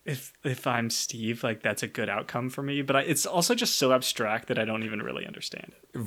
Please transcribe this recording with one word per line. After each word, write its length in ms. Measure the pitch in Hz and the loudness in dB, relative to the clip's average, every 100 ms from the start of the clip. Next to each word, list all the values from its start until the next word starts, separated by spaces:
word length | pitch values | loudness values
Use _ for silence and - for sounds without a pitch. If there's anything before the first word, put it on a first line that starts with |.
if, 280 | - 135 - - | -8 -6 -8 -6
if 240 | 143 127 135 | -4 -2 0
I'm 200 | 120 117 | 0 0
Steve, 540 | - - 113 110 117 | -2 -4 -2 -2 0
like, 200 | 120 110 | -2 0
that's 200 | 110 - | 0 0
a 60 | 110 | -4
good 200 | - 104 | -2 -2
outcome 400 | 104 - 123 127 | -2 -2 -4 -4
for 140 | 135 | -4
me. 180 | 139 143 | -2 -2
But 120 | 139 | 2
I, 60 | 135 | 2
it's 240 | 151 151 - | 4 0 2
also 300 | 175 170 240 | 2 4 2
just 200 | 240 - | 2 4
so 160 | 131 | 6
abstract 540 | 131 - - 110 113 - | 6 4 0 0 0 0
that 100 | 113 | 0
I 60 | |
don't 200 | 110 110 | 0 -2
even 180 | 113 107 | -2 -4
really 240 | 113 65 - | -4 -6 -8
understand 460 | - - - - - | -10 -10 -10 -14 -20
it. 220 | - 127 | -10 -8